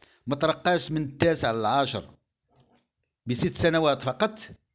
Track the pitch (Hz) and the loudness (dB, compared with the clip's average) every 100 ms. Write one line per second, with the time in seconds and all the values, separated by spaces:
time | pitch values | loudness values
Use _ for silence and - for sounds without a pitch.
0 | _ _ - 139 160 147 180 175 170 156 | _ _ -6 -2 0 0 0 0 0 -4
1 | 143 - 170 147 123 113 107 135 135 104 | -4 2 2 2 0 0 0 0 0 -4
2 | - - _ _ _ _ _ _ _ _ | -8 -18 _ _ _ _ _ _ _ _
3 | _ _ 117 120 180 - 170 160 151 135 | _ _ -6 -2 -2 2 2 4 2 2
4 | 135 - 214 214 - - _ | -2 -2 -2 -4 -20 -20 _